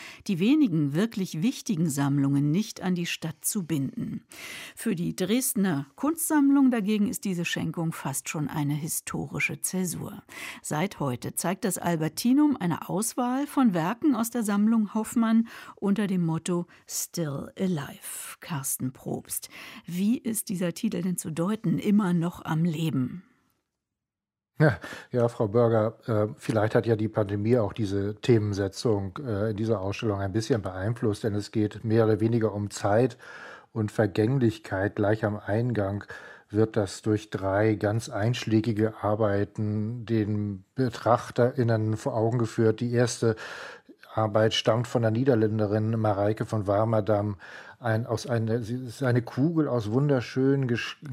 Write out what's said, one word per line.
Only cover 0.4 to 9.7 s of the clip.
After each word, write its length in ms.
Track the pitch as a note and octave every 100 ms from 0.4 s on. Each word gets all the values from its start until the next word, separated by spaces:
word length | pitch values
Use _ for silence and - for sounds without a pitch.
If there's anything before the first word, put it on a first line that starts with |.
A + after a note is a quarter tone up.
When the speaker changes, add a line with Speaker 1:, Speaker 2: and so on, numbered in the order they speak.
Speaker 1:
wenigen 540 | G#3 D#4 B3+ D#3+ D3
wirklich 460 | D3+ A3+ G#3 F#3 D#3
wichtigen 480 | A3 - - E3 E3
Sammlungen 640 | C#3 C#3 C#3+ C#3 C#3+ D3
nicht 320 | E3+ G#3+ -
an 140 | F#3 F3
die 100 | E3+
Stadt 300 | - E3 -
zu 220 | - G#3+
binden. 600 | D#3 D#3 C3+ - - - - - - - -
Für 220 | - A#3 E3+
die 180 | E3
Dresdner 720 | D#3+ F#3 B3 B3+ G3+ F#3+ C#3 C#3
Kunstsammlung 800 | - C#4 E4 - D4+ C#4 C#4 C4
dagegen 340 | A#3+ G3 G#3+ G3+
ist 180 | F#3
diese 200 | G3+ F3
Schenkung 480 | E3+ E3+ E3 D#3+ E3
fast 360 | - D3 C3+ -
schon 200 | E3 D3
eine 260 | D#3+ C#3+
historische 840 | D3 D#3 - - E3+ D3+ C#3+ E3 C#3+
Zäsur. 640 | -